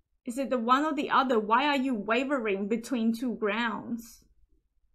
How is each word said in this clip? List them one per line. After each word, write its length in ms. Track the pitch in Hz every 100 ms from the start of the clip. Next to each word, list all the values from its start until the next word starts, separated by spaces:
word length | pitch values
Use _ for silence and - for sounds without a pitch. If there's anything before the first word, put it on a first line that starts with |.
| _ _
Is 140 | - 240
it 140 | 262
the 80 | 254
one 260 | 226 269 311
or 80 |
the 160 | 277 262
other? 300 | 226 262 233
Why 260 | 208 233 294
are 120 | 285
you 180 | 269 220
wavering 720 | 196 233 269 285 220 196 202
between 440 | 226 - 247 226
two 220 | 226 254
grounds? 880 | 202 208 214 233 208 220 233 - - _ _ _ _ _ _ _